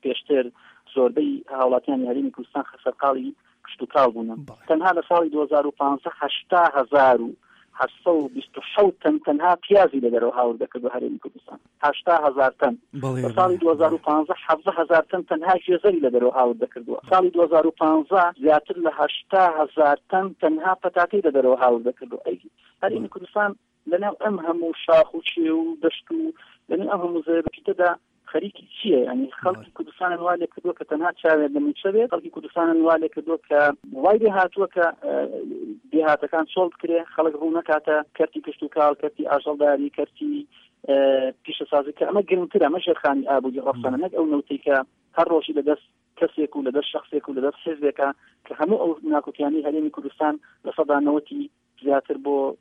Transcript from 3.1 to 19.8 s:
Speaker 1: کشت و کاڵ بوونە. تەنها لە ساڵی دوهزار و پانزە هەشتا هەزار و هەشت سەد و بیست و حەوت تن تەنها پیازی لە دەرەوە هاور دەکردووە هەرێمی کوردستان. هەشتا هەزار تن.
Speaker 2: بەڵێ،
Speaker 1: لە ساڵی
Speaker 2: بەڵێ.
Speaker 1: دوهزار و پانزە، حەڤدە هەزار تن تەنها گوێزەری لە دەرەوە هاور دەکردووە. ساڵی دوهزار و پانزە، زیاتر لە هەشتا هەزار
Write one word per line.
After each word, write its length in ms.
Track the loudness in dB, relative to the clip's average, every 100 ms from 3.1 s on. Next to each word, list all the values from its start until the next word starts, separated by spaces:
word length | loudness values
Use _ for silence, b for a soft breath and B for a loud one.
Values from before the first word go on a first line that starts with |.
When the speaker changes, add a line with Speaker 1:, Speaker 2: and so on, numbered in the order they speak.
| -2 -4 -12 _ _ -20
Speaker 1:
کشت 160 | -14
و 40 | -4
کاڵ 140 | 2 2
بوونە. 220 | 2 -8 -10 -14 -20 -2
تەنها 220 | 0 2 0
لە 40 | 2
ساڵی 220 | 2 2
دوهزار 320 | 0 0 0 0
و 100 | -2
پانزە 300 | -2 -2 -6 -8
هەشتا 420 | -6 -6 0 2 4 2
هەزار 400 | 2 4 6 4 0
و 40 | -10 b b b -6
هەشت 160 | -6 _
سەد 140 | 0 0
و 60 | 0
بیست 240 | -8 -12 -14
و 20 | -8
حەوت 240 | 2 2 2
تن 140 | 0 0 0
تەنها 260 | 0 2 0 4
پیازی 340 | 6 6 2
لە 60 | 0
دەرەوە 200 | 2 0 0
هاور 180 | 0 0
دەکردووە 320 | -6 -6 -6 -4
هەرێمی 220 | -6 -8
کوردستان. 360 | -12 -18 -20 -20 _ _ -2
هەشتا 280 | -2 0 2 2
هەزار 260 | 2 0 2
تن. 140 | -2 -2 _ -8
Speaker 2:
بەڵێ، 180 | -6 -4
Speaker 1:
لە 60 | -4 2
ساڵی 200 | 2 2
Speaker 2:
بەڵێ. 40 |
Speaker 1:
دوهزار 320 | 2 2 2
و 100 | 0 0
پانزە، 280 | 0 0 -4 -2
حەڤدە 260 | -2 -2 -2
هەزار 220 | 2 2 2
تن 120 | -4 -4
تەنها 240 | -4 0 0
گوێزەری 360 | 2 2 2 2
لە 60 | 0
دەرەوە 200 | 2 2 2
هاور 180 | 0 0
دەکردووە. 340 | -6 -8 -10 -10 0
ساڵی 200 | 2 2 2
دوهزار 300 | 4 4 2
و 100 | 2
پانزە، 420 | 2 2 2 2 2 0
زیاتر 320 | 2 2 2 -4 -4
لە 60 | 0
هەشتا 440 | -2 -4 -2 2 2 2
هەزار 360 | -2 2